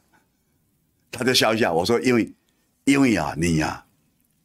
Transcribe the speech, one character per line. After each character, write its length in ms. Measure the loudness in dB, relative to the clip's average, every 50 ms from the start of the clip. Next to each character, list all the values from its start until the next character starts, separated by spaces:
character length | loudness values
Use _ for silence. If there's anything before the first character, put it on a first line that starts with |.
| _ _ _ _ _ _ _ _ _ _ _ _ _ _ _ _ _ _ _ _ _ _
他 140 | -10 -6 -2
就 80 | -2 0
笑 220 | 2 2 0 0
一 20 | 0
笑， 160 | 0 0 0
我 100 | 0 0
说 160 | 0 -2 0
：“因 120 | 0 0 2
为， 180 | 2 0 -2 -6 _ _ _ _ _ _ _ _ _ _
因 180 | 0 2 4
为 160 | 4 2 2 0
啊， 160 | -2 -4 -4
你 240 | -4 -2 0 0 0
啊， 240 | -2 -2 -6 -8 -14 _ _ _ _ _ _ _ _ _ _ _ _